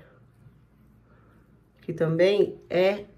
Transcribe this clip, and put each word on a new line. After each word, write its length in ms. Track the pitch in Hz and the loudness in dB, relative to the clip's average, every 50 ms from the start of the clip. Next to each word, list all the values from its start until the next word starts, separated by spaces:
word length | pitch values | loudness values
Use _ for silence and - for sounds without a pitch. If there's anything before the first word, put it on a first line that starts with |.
| - - _ _ - _ _ _ - - _ _ _ _ _ _ - - _ _ _ _ - _ _ _ _ _ _ _ _ _ _ _ _ _ | -18 -20 _ _ -20 _ _ _ -20 -20 _ _ _ _ _ _ -20 -20 _ _ _ _ -20 _ _ _ _ _ _ _ _ _ _ _ _ _
que 100 | - - | -12 -10
também 720 | 165 165 165 160 165 165 175 196 208 196 185 - - - - - | -4 -4 -2 -2 2 2 2 2 4 2 0 -2 -2 -14 -12 -6
é 360 | - 262 277 294 311 311 - - - | -2 0 0 0 0 -4 -10 -18 -20